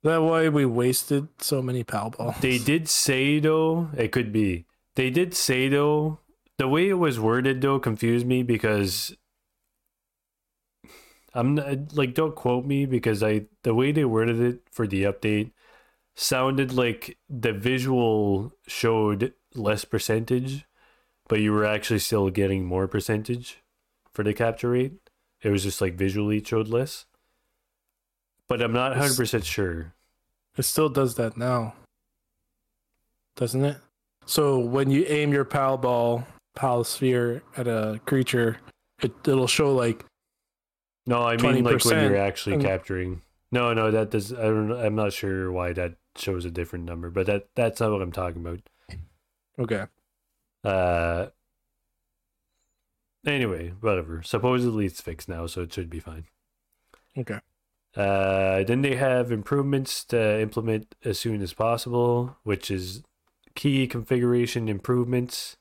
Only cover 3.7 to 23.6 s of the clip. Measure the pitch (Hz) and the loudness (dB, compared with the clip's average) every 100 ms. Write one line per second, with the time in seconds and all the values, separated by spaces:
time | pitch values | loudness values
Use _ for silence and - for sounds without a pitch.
3.7 | 165 165 143 113 131 113 107 101 87 - | 0 -2 -2 0 0 0 2 2 0 -8
4.7 | _ _ - 131 135 180 180 - 127 135 | _ _ -2 0 0 0 -2 0 2 2
5.7 | 143 147 151 151 156 _ _ _ - 131 | 2 2 2 0 -4 _ _ _ -4 0
6.7 | 147 190 185 165 120 110 117 131 131 139 | 2 2 4 2 2 2 4 2 2 2
7.7 | 135 131 110 117 120 123 127 123 113 113 | 2 0 0 2 2 2 0 2 2 2
8.7 | 104 98 92 - - _ _ _ _ _ | 2 2 -2 -8 -12 _ _ _ _ _
9.7 | _ _ _ _ _ _ _ _ _ _ | _ _ _ _ _ _ _ _ _ _
10.7 | _ - - - _ _ 127 123 147 139 | _ -20 -20 -20 _ _ 0 2 2 0
11.7 | 135 147 147 131 123 160 156 127 123 135 | -6 -4 -2 0 2 0 0 0 0 0
12.7 | 139 139 127 117 104 107 107 104 _ 120 | 0 2 0 2 2 2 0 -2 _ 0
13.7 | 113 135 151 135 113 113 117 120 123 _ | 2 2 2 2 2 2 2 0 -2 _
14.7 | - 110 98 98 98 107 104 107 _ _ | -4 -2 2 0 0 0 0 -2 _ _
15.7 | - _ _ _ - - 135 131 135 135 | -20 _ _ _ -6 -2 0 2 0 0
16.7 | 127 120 113 - - _ 131 113 101 113 | 2 0 0 -10 -18 _ -4 -2 0 0
17.7 | 131 131 127 117 107 104 98 113 _ - | 0 2 2 4 4 4 2 -2 _ -14
18.7 | - 120 113 107 101 123 _ _ 127 104 | -2 2 4 2 2 -2 _ _ -4 -2
19.7 | 107 - 107 - 113 113 127 131 135 - | -2 -2 -4 0 -2 0 -2 -2 -10 -14
20.7 | _ _ _ _ _ _ 110 107 107 107 | _ _ _ _ _ _ 2 2 2 2
21.7 | 107 - 110 - 107 98 92 98 95 90 | 0 0 -2 0 2 2 2 0 0 0
22.7 | 92 95 104 - 107 107 123 123 - | -2 0 -2 -2 -4 -2 -8 -8 -20